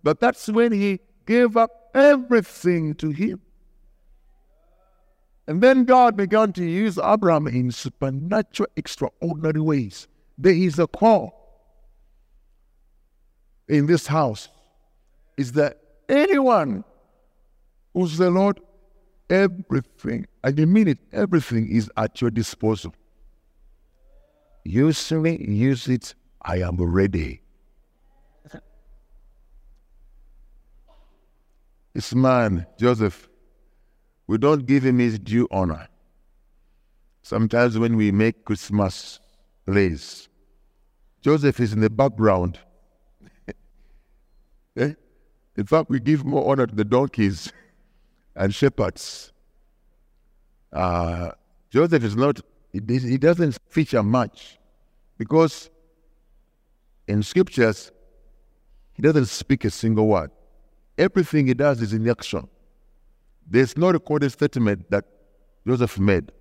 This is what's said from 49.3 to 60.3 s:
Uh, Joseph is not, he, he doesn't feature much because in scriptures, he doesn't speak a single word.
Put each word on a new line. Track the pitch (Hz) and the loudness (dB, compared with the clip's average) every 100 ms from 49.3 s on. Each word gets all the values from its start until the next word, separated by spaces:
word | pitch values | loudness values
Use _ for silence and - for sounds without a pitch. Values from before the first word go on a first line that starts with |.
| _ _ _ _ _ _ _ _ _ _ _ _ _ _ | _ _ _ _ _ _ _ _ _ _ _ _ _ _
Uh, | 76 90 87 85 87 85 - _ _ _ | -6 -2 -2 -4 -6 -10 -12 _ _ _
Joseph | 120 165 160 | 0 2 2
is | 117 104 | 0 -2
not, | 139 123 - _ _ | -2 -2 -10 _ _
he, | 95 110 | -12 -4
he | 127 127 131 | -4 -2 0
doesn't | 147 175 160 120 _ | 2 2 0 -4 _
feature | - 151 120 | -4 0 0
much | 101 123 113 - - _ _ _ _ _ _ _ | 0 0 -2 -8 -20 _ _ _ _ _ _ _
because | 110 156 165 - - _ _ _ _ _ _ _ _ _ _ _ _ _ - | -2 2 2 -2 -20 _ _ _ _ _ _ _ _ _ _ _ _ _ -4
in | 101 | -4
scriptures, | 104 180 185 - 113 104 - _ _ _ _ _ _ _ _ _ _ | 0 0 0 2 0 0 -12 _ _ _ _ _ _ _ _ _ _
he | - | 0
doesn't | 135 151 120 | 2 2 0
speak | - - 135 107 | -6 -4 -2 -2
a | |
single | - 113 110 107 | -2 -2 2 2
word. | 98 76 | 2 -2